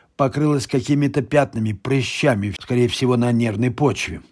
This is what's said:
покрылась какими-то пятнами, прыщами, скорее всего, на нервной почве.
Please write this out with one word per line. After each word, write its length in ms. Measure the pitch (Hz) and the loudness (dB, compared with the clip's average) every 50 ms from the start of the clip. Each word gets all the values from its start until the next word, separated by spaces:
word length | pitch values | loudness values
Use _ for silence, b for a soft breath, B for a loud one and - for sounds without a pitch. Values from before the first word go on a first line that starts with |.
| b b b | b b b
покрылась 520 | - 143 135 - - 156 151 147 135 113 - | -2 0 0 2 0 2 2 2 0 -2 -2
какими-то 540 | - 131 110 - 151 143 143 143 143 147 | -2 -2 0 0 0 2 2 0 0 -2
пятнами, 520 | 117 107 147 147 139 - - 117 110 110 104 | -2 2 2 2 2 2 -2 -4 -2 -2 -4
прыщами, 840 | - - 123 135 135 123 - - - - 143 120 101 104 104 95 - | -6 -4 -2 0 0 0 -2 -4 0 0 2 2 2 -2 -4 -6 -8
скорее 260 | - - 123 123 123 117 | -6 -2 2 2 2 2
всего, 300 | 120 - 135 123 127 120 | 0 0 0 2 2 2
на 160 | 120 123 120 | 2 2 2
нервной 380 | 113 120 113 101 104 123 123 | 2 0 0 0 0 -2 -2
почве. 500 | - - 147 135 95 - - - 82 78 - _ | 0 0 0 0 0 0 -6 -8 -10 -12 -14 _